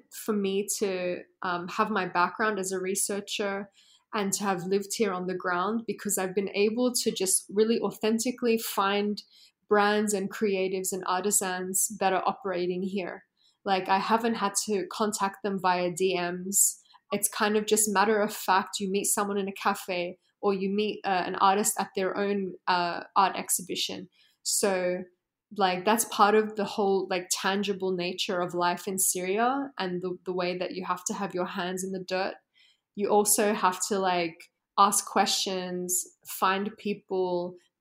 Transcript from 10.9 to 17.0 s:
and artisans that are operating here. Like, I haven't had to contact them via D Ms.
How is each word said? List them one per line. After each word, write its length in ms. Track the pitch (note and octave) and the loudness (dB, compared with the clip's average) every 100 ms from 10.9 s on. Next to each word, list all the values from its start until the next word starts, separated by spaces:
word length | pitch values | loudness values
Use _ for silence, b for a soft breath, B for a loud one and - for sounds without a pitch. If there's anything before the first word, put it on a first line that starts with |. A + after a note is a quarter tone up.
and 100 | F#3+ - | -4 -2
artisans 800 | F#3 G3+ G3+ F#3+ F3+ F#3 F#3+ - G3+ | 0 2 0 0 -2 -2 -2 -2 0
that 140 | F#3+ | 2
are 100 | F#3 - | 2 0
operating 560 | - G3 F3+ F3+ F3+ | -2 -2 -2 -2 -2
here. 400 | F#3+ G3 F3 F#3+ _ _ _ _ | -2 -4 -4 -8 _ _ _ _
Like, 260 | G3+ F#3+ F#3 | 0 0 2
I 80 | F#3+ | 2
haven't 380 | - A3+ A#3 A3+ | 4 2 2 0
had 180 | G3+ G3+ - | 0 -2 -2
to 200 | G3+ F3+ | -2 -2
contact 520 | - G#3+ - G3 - | -2 -2 0 -2 -2
them 160 | G#3 G3 | -4 0
via 320 | F#3 F3+ F3+ | 2 2 0
D 280 | F3 F#3+ F3 | 0 0 2
Ms. 580 | F3 F3+ F#3 G3 - - b b | -2 -4 -2 2 2 0 b b